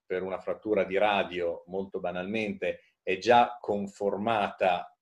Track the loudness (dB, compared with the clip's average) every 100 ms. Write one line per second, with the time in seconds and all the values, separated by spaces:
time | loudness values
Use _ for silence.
0 | -6 -4 -4 -4 -6 -6 0 0 2 2
1 | 2 2 0 -2 -4 -4 -6 -8 -6 -6
2 | -6 -4 -4 -4 -4 -4 -4 -6 _ _
3 | -4 0 6 6 6 0 -4 -4 -6 -4
4 | -2 0 0 0 0 2 2 2 -4 _